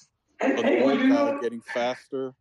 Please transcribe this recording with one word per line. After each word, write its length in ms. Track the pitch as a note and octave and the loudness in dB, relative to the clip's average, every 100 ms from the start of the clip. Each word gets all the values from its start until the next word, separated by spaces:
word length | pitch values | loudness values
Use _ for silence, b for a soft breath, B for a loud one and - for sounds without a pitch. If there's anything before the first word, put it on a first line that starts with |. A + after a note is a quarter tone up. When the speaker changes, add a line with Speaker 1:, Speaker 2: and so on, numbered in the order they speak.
| _ _ _ - | _ _ _ -4
Speaker 1:
Hey, 140 | C4 A#3+ | -2 0
Speaker 2:
An 60 | |
Speaker 1:
hey, 180 | A#3 - | 0 2
Speaker 2:
old 100 | C4 - | 2 4
Speaker 1:
but 20 | |
you 60 | C4 | 4
Speaker 2:
guy 220 | C#4 C#4+ | 4 2
Speaker 1:
know 80 | C#4 | -2
Speaker 2:
getting 200 | A#2 A#2 | -6 -8
faster 720 | - - A#2+ B2+ - C3+ C3 C3 | -8 -4 -4 -4 -8 -8 -8 -10